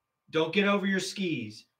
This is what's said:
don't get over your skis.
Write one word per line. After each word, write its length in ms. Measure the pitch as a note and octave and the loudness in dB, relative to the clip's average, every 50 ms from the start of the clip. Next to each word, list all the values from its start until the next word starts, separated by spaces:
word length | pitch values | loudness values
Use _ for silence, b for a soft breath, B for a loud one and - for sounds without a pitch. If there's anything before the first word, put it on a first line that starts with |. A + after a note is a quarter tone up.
| _ _ _ _ _ - | _ _ _ _ _ -2
don't 240 | - D#3 D#3+ D#3+ - | 0 0 2 2 2
get 160 | G#3 G3+ G3+ | 2 4 4
over 160 | G3+ G3+ F#3 | 2 2 2
your 160 | G3 G3 F#3+ | 0 0 0
skis. 640 | F3+ - - G#3 F#3+ F3 D#3 B2 A#2 G#2+ G#2 - - _ _ | -2 -4 -4 -4 -4 -2 -2 -4 -6 -8 -12 -16 -20 _ _